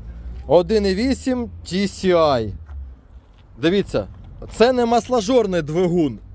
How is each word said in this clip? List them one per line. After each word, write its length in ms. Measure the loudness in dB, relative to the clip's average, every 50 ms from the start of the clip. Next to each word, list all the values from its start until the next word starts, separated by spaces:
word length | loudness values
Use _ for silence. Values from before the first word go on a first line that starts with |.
| -14 -14 -14 -14 -14 -12 -12 -10 0 4
Один 380 | 4 4 4 4 2 2 2
і 100 | 2 0
вісім 540 | 2 0 0 0 -2 -2 -2 -2 -2 -4 -6 -10 -14 -10
Ті 240 | -4 -2 -2 -2 -2
Сі 240 | -2 -2 2 2
Ай. 420 | 4 4 4 4 2 2 0 -4 -8 -10 -14 -14 -14 -14 -14 -14 -16 -20 -20 -20 -20 -20 -20 -20 -20 -20 -20 -20 -8 -2
Дивіться, 460 | 0 2 2 2 0 0 -2 -4 -4 -6 -10 -18 -18 -18 -18 -18 -16 -6 0
це 180 | 4 4 4 4
не 120 | 4 2
масложорний 760 | 2 2 2 2 0 0 0 2 2 2 2 2 2 0 -2
двигун. 580 | -2 -2 -2 0 0 2 2 2 0 0 -2 -6 -12 -18 -12